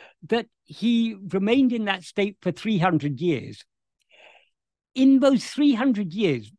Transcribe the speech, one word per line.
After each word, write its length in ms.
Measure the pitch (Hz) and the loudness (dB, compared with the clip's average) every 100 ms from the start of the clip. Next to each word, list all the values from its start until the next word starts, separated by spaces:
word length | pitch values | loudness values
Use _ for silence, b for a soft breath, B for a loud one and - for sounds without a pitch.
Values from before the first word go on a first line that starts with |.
| B B 156 | B B -4
that 200 | 233 226 _ | -4 -4 _
he 520 | - - 233 233 226 202 196 | -20 -6 0 0 0 -6 -6
remained 420 | 190 202 254 262 | -2 0 2 2
in 140 | 233 208 | 0 -4
that 180 | 190 | -6
state 320 | - - 202 196 | -6 -4 -4 -4
for 100 | 185 | -6
three 280 | - 220 208 | -6 -2 0
hundred 420 | 185 160 143 127 | 2 0 -2 -4
years. 420 | 175 135 - - - _ _ _ b b b b b _ _ _ _ 262 | -2 -2 -6 -16 -20 _ _ _ b b b b b _ _ _ _ 2
In 240 | 269 269 | 4 6
those 260 | 277 262 - | 4 2 0
three 280 | - 294 | 0 2
hundred 400 | 226 269 208 190 | 2 0 -2 -4
years, 380 | 180 196 127 107 | -2 -2 -2 -6